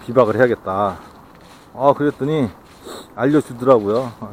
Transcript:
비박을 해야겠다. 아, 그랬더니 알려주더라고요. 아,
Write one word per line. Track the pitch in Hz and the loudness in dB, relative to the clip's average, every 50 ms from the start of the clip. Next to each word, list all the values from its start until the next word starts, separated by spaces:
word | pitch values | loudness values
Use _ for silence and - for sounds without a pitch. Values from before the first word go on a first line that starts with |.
| - | -12
비박을 | - 117 127 120 107 104 | -2 2 2 2 2 2
해야겠다. | 110 127 123 110 - - 98 95 98 104 98 87 - - - - - - - - - - - - - - - - | 2 2 0 0 -4 -6 -6 -4 -2 -2 -2 -4 -8 -16 -20 -20 -20 -20 -20 -20 -20 -20 -20 -20 -20 -20 -20 -10
아, | 120 131 143 127 | -2 0 0 0
그랬더니 | - 143 147 - - 131 143 156 147 131 98 - - - - - - - - - - - - - | 2 -2 -4 -2 -4 -4 -4 -2 -2 -2 -4 -6 -12 -20 -20 -20 -20 -20 -18 -18 -18 -20 -16 -6
알려주더라고요. | 104 120 139 151 151 - - 127 117 123 135 131 113 101 101 107 120 131 120 110 - | -2 0 2 2 2 0 0 -10 -2 4 4 4 4 4 0 -2 -2 -4 -6 -10 -14
아, | 123 101 | -16 -18